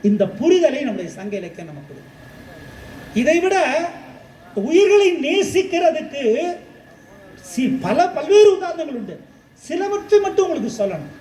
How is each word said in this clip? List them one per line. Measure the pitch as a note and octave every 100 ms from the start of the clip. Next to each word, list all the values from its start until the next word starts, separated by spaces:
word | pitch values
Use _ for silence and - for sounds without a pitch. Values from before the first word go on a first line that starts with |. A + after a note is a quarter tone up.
இந்த | G#3 G#3
புரிதலை | - - D#4+ F#4 D#4 C4+
நம்முடைய | C4 G3 F3
சங்க | - G3+ G3
இலக்கியம் | F3 F3 E3
நமக்கு | C#3+ C#3+
கொடுக்கும். | C3+ - - - - - - - - - - -
இதைவிட | G#3+ C4 E4+ F#4 F#4+ C#4+ D4 E4+ - - - - - -
உயிர்களை | G#3 A3 E4+ G4+ G#4 G4
நேசிக்கிறதுக்கு | E4+ C#4+ G4 - F4+ - E4+ F4 D#4 - C#4 A#3+ A#3+ F4 E4+ - - - - - - - - - -
சி-, | C3 C4
பல, | - B3+ F4+
பல்வேறு | D4+ D4+ G#4 G#4 F#4
உதாரணங்கள் | F4+ E4 D4
உண்டு. | B3 F#3+ D3 - - _
சிலவற்றை | _ - E4+ G4+ G4+ - G#4
மட்டும் | G4 - F#4
உங்களுக்கு | C#4+ G#3 -
சொல்லணும். | G3 E3 C#3 -